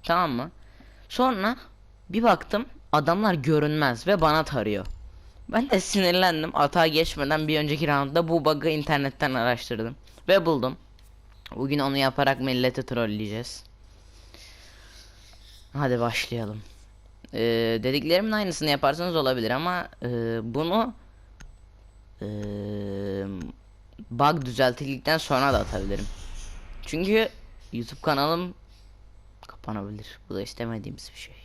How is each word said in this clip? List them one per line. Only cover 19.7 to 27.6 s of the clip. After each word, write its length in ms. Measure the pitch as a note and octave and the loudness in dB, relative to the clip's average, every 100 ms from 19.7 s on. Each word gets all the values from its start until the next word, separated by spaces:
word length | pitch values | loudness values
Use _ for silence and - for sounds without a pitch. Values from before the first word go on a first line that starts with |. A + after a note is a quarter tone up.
| F3+ - - | -4 -6 -8
e, 60 | B2 A#2+ A#2 A#2 | -6 -4 -2 -4
bunu, 520 | A2+ B2 E3 G3+ B3+ - - - - - - - - - - - - - | -4 -2 0 0 0 -6 -20 -20 -20 -20 -20 -20 -20 -20 -20 -20 -20 -12
e, 40 | G2+ G#2 G#2 G#2 G2+ G#2 G2+ G2 G2+ G2 G2 F#2+ D#2 - - - - - - | -10 -8 -6 -6 -6 -6 -6 -6 -4 -4 -6 -8 -10 -14 -20 -20 -20 -20 -12
bug 340 | A#2+ C#3+ D#3+ | 2 2 2
düzeltildikten 720 | B2+ A#2+ C3 A#2+ C#3 C3+ - D#3 | -4 2 2 2 -6 -4 0 0
sonra 340 | - C3 C#3 | 2 2 4
da 60 | A#2+ | 2
atabilirim. 480 | G2+ G#2+ F#2+ G2 G#3 - - - - - - - - | 0 -4 -2 -4 -4 -8 -12 -12 -12 -14 -16 -14 -8
Çünkü 420 | D#3+ F#3+ A3 A3+ - - - | -4 2 2 2 -4 -20 -20